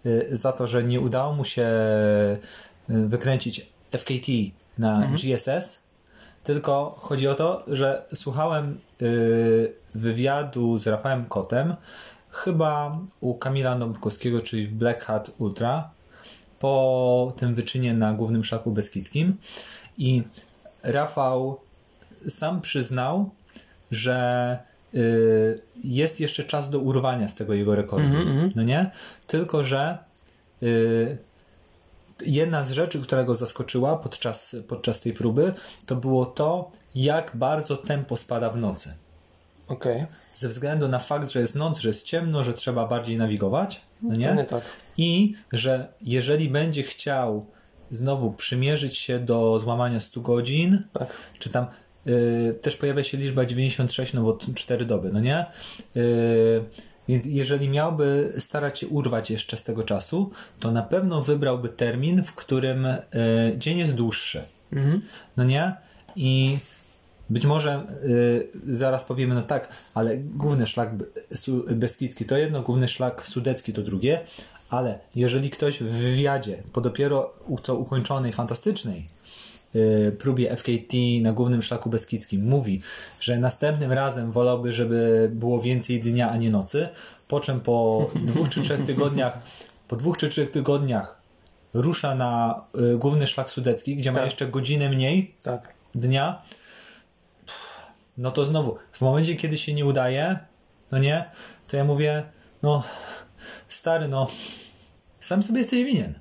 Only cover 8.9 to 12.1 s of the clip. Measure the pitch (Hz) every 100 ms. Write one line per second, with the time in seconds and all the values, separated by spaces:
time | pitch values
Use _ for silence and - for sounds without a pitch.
8.9 | _ 120 117 113 117 113 113 113 - -
9.9 | 110 113 113 131 143 143 127 117 113 110
10.9 | 110 139 131 117 104 95 120 160 190 -
11.9 | - -